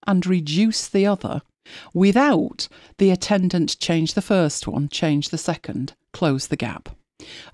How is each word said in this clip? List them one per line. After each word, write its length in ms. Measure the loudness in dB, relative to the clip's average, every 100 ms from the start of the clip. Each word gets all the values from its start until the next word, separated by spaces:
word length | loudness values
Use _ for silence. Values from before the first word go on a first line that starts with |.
| -2
and 200 | 0 2
reduce 640 | 0 0 0 2 0 -2
the 180 | 0 2
other 360 | 0 -4 -8 -10 _ -20 -20 -4
without 720 | 2 4 6 4 2 0 -6 -12 -14 -10 2
the 120 | 2
attendant 680 | 4 2 0 2 0 -2 -4
change 360 | -2 0 0
the 80 | -2
first 440 | 0 2 2 -2 -6
one, 220 | -4 -4
change 420 | -2 0 0 -2
the 80 | -6
second, 560 | -6 -6 -8 -8 -10 -12 _
close 360 | -2 0 0 -2
the 80 | -6
gap. 320 | -6 -8 -14 -20 _ -20 -20 -20 -8